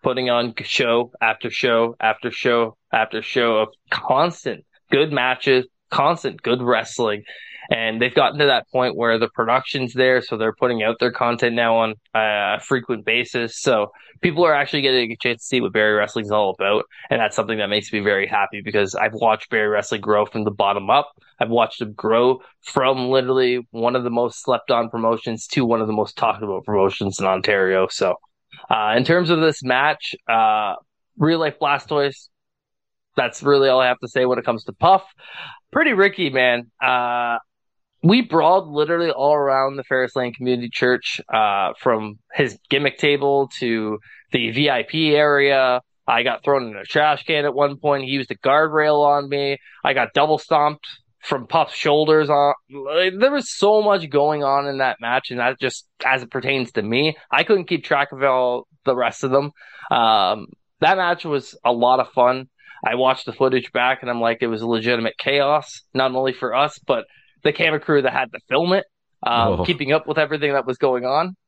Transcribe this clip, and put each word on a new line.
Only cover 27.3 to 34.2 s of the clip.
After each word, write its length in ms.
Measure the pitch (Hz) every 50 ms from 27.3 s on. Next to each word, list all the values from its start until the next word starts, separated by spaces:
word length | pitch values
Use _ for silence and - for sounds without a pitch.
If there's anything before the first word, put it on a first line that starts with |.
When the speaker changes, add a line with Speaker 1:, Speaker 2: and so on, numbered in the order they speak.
| 95 92 92 - 104 98 95 92 95 95 95 92
Speaker 1:
So, 260 | - - 104 92 90 - _ _ _ _ _ _ - - - -
uh, 260 | - 110 107 107 110
in 80 | 120 127
terms 240 | 127 165 180 180 160
of 100 | 175 160
this 240 | 160 160 147 - -
match, 520 | 127 123 127 139 151 147 - - - - - _
uh, 480 | - 113 113 110 110 110 107 107 101 92 - _ _ _ _ _ _ _
Real 220 | - 156 156 170 165
Life 200 | 165 151 143 _
Blastoise, 680 | 160 143 143 139 - - 156 147 143 139 135 - - _ _ _ _ _ _ _ _ _ _ _ _ _ _ _ _ _ _
that's 260 | - 127 120 - -
really 280 | 139 143 143 139 139 135
all 100 | 127 131
I 80 | 131
have 120 | 123 127 -
to 100 | - 120
say 160 | - 135